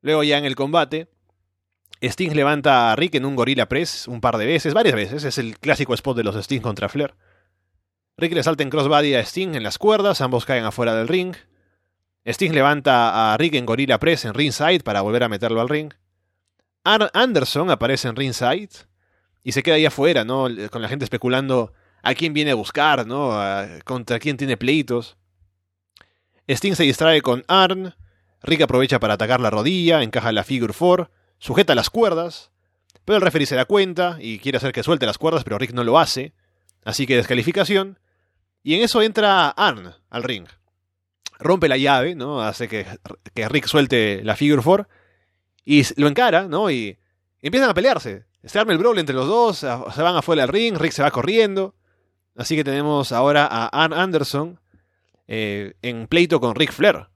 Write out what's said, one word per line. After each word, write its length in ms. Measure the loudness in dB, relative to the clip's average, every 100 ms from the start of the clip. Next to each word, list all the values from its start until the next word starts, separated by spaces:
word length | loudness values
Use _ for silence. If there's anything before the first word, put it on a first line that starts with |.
Luego 240 | 0 0
ya 140 | 2 2
en 80 | 0
el 100 | -4
combate, 520 | 0 0 0 -4 -10 _ _ _ _ _ _ _ _ -6
Sting 320 | -6 -4 -2
levanta 580 | 0 2 2 4 4 4
a 60 | 2
Rick 180 | 0
en 100 | -2
un 120 | -2 -2
gorila 320 | 0 0 0
press 400 | -2 -4 -8 -10
un 120 | -4
par 160 | -2 0
de 100 | 0
veces, 280 | 0 0
varias 220 | 2 2 2
veces. 260 | -2 -6
Es 160 | -6 -6
el 200 | -8 -8
clásico 360 | -2 0 0
spot 220 | -2 -2 -2
de 80 |
los 100 | -2
Sting 260 | -4 -4 -4
contra 280 | -4 -4 -4
Flair. 260 | -4 -4 _ _ _ _ _ _ _ _ _ _ -6
Rick 160 | -2
le 100 | 0
salta 220 | 0 0
en 60 | -2
crossbody 440 | 0 2 4 4
a 60 | 0
Sting 340 | 0 -4 -6
en 80 | -4
las 160 | -6 -2
cuerdas, 420 | 2 2 2 0
ambos 240 | 0 -2
caen 200 | 0 -2
afuera 300 | -2 -2 -2
del 120 | 0 0
ring. 280 | -2 -4 -10 _ _ _ _ _ _ _ _
Sting 280 | -10 -2 0
levanta 800 | 2 2 2 2 4 4 2 2
a 40 | 2
Rick 180 | 0
en 120 | -2 -2
gorila 340 | -2 0 0
press 240 | 2 -2
en 100 | -4
ringside 460 | -2 -2 0 0 0
para 200 | 0 -2
volver 200 | 0 0
a 60 | -2
meterlo 320 | -2 -2 -2
al 80 | -2
ring. 240 | -4 -6 -16 _ _ _ _ _ _ _ _
Arn 260 | 0 2 2
Anderson 560 | 2 2 2 0 -2 0
aparece 380 | 0 0 -2 -4
en 80 | -6
ringside 540 | -6 -2 -2 -2 -6 -20 _ _ _ _ _ _
y 80 | -6
se 100 | -4
queda 140 | 0 2
ahí 100 | 2
afuera, 380 | 2 2 2
¿no? 240 | 0 -2 -2 -4 -10
Con 120 | -8
la 60 | -8
gente 160 | -8
especulando 680 | -6 -4 -2 -2 0 -2 -2 _ _ _
a 120 | -4
quién 180 | -2 -2
viene 180 | -2 0
a 60 | -2
buscar, 500 | -2 0 2 2 -2
¿no? 260 | -4 -2
A, 460 | -2 -2 -4 -6 -12
contra 340 | -10 -10 -4 -4
quién 180 | -4 -6
tiene 200 | -4 -2
pleitos. 600 | 0 0 0 -4 -6 _ _ _ _ _ _ _ _ _ _ _ _ _ -6
Sting 260 | -2 -2
se 80 | 2
distrae 400 | 2 4 4 4
con 220 | 2 -4 2
Arn. 480 | 4 4 2 -8 -14 -20 _ _ _
Rick 200 | -2 0
aprovecha 360 | 2 2 2 0
para 160 | 0
atacar 260 | 0 0 2
la 100 | 2
rodilla, 520 | 0 0 0 2 2
encaja 300 | 2 -2 -2
la 100 | -2
figure 300 | -2 -4 -4
four, 380 | 0 2 2 0 _ _ _
sujeta 380 | -4 0 4 4
las 140 | 2
cuerdas, 600 | 0 0 0 -4 -10 -20 _ _ _ _ _
pero 120 | -2 2
el 60 |
referee 240 | 2 2 0
se 80 |
da 100 | 0
cuenta 540 | 2 2 0 0 -2 -2
y 180 | -10 -8
quiere 180 | -4 -2
hacer 140 | -2
que 100 | -4
suelte 240 | 0 0 0
las 120 | 0
cuerdas, 260 | 0 0
pero 140 | -2 -4
Rick 140 | -4
no 120 | -2
lo 140 | 4 4
hace, 360 | 4 -2 -8 _ _ _ _ _
así 220 | -10 -4 0
que 100 | 2
descalificación. 840 | 2 0 0 0 2 2 0 -10 _ _ _ _ _ _
Y 100 | -2
en 80 | 0
eso 200 | 2 2
entra 460 | 2 2 4 4 4
Arn 420 | 2 0 0 -10 -20 _
al 120 | -8
ring. 240 | -6 -8 -10 -20 _ _ _ _ _ _ -20 _
Rompe 300 | 0 2 2
la 80 | 2
llave, 380 | 4 2 2
¿no? 260 | -4 -6 -4
Hace 260 | -4 -6 -8
que, 180 | -8 -8 -14 -18 -20 -14
que 140 | -8 -2
Rick 180 | -2 2
suelte 560 | 2 2 2 2 -2
la 140 | -4 0
figure 260 | 2 2
four 260 | 4 2 0 _ _ _ _ _ _ _
y 160 | 2 2
s-, 140 | 2 2
lo 100 | 0
encara, 420 | 2 2 2 0
¿no? 200 | -2 0
Y 280 | -2 -4 -10 _ _ _ _
empiezan 300 | -4 0 2
a 40 |
pelearse. 500 | 2 2 0 -4 -12 -16 _
Se 140 | -6 -2
arma 140 | 0
el 60 | 2
brawl 200 | 2 2
entre 160 | 0
los 120 | -2 0
dos, 380 | 2 2 0
a-, 260 | -6 -6 -8
se 100 | -2
van 140 | 0 0
afuera 260 | 0 0
del 100 | 2
ring, 240 | 0 -2 0
Rick 160 | -4
se 100 | 0
va 80 | 0
corriendo. 640 | 0 0 2 2 0 -6 _ _ _ _ _ _ -14
Así 200 | -4 -2
que 80 |
tenemos 460 | 0 -2 0 0 0
ahora 360 | 2 4 4 2
a 160 | 0 -4
Arn 260 | 0 0
Anderson, 680 | 2 0 0 -2 -4 -6 -10 _ _ _ _ _ _ _
eh, 460 | -6 -4 -6 -8 -10
en 240 | -8 -8 -2
pleito 340 | 2 2 2
con 140 | 0
Ric 180 | 0 -2
Flair. 340 | 2 2 2 -6